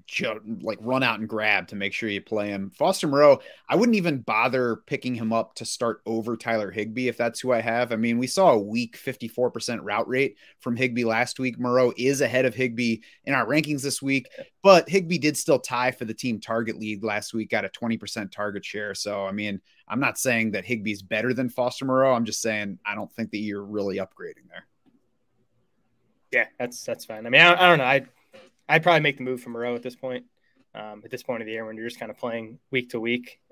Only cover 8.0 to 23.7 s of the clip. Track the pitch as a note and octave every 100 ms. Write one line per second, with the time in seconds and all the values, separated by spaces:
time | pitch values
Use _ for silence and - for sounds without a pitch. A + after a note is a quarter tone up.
8 | A#2 A#2 B2+ - F#3 A#2 G2+ A#2 A#2 -
9 | - - A#2 - B2 A#2 - A2+ E2+ G#2
10 | - B2+ C#3 - - _ B2+ A#2 C3 A#2+
11 | A2+ A2 B2 - C3 A#2 B2 B2 B2 -
12 | B2+ C3+ B2+ B2+ C3 G#2+ B2+ A2+ A#2+ A2
13 | - _ - C#3 A2 D3+ D3+ C#3+ C3+ -
14 | C#3 C3+ - - - _ G3 F3 E3 F#3+
15 | E3 F3 D3 C#3+ - C3 - B2 B2+ B2+
16 | A2+ A2 B2+ G#2+ - A#2 A2+ - G#2+ G2+
17 | A2 G#2 - A2+ G#2 A2 G2 - A#2 A2+
18 | G#2 A2+ G2+ - G#2 G2+ - G#2 G#2 G2
19 | G2+ G2+ G2 G2+ G#2 G2 - _ _ A2+
20 | C#3 - C3+ A#2 A2+ G2+ F#2+ A#2+ G#2 G2+
21 | G2 A2 A#2+ B2+ B2+ - B2 - C3+ C3
22 | C3+ A#2+ A2+ - A2+ G#2+ G#2 F#2+ G#2 G#2
23 | G#2 - G#2+ G#2 G#2 G2+ G2+